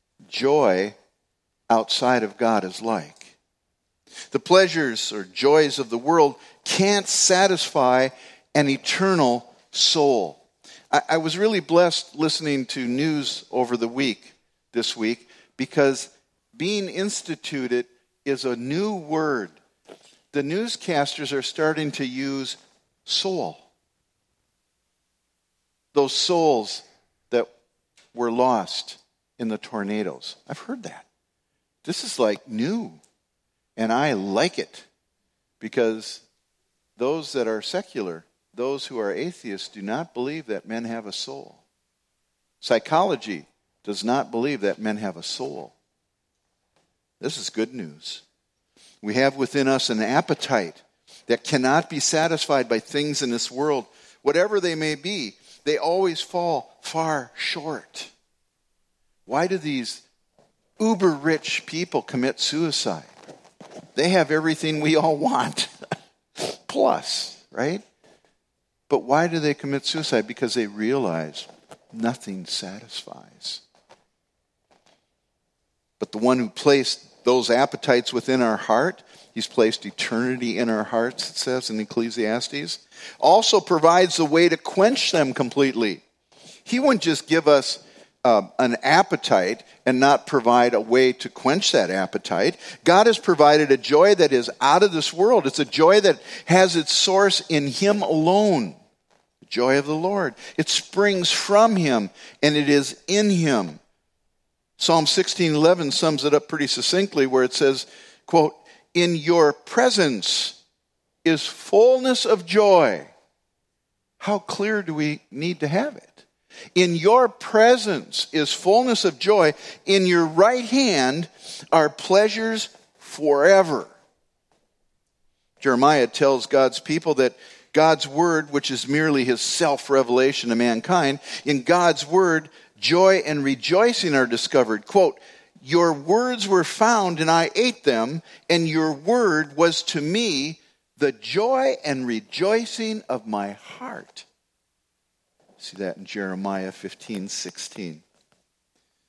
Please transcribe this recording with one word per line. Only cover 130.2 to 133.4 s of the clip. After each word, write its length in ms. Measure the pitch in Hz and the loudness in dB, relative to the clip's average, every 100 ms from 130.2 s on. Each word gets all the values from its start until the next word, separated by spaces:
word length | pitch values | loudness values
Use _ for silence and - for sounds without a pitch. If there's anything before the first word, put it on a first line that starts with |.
| 131 135 120 | 2 0 -2
to 80 | 117 | 0
mankind, 640 | 120 113 - 180 143 143 - - | 0 -2 0 0 0 -2 -10 -8
in 180 | - 147 | -4 -2
God's 440 | 123 175 175 147 143 | 2 2 4 0 0
word, 420 | 180 185 160 156 - _ _ | 2 2 0 -4 -14 _ _
joy 460 | - 170 190 190 147 | 0 4 4 4 0
and 180 | 151 | -2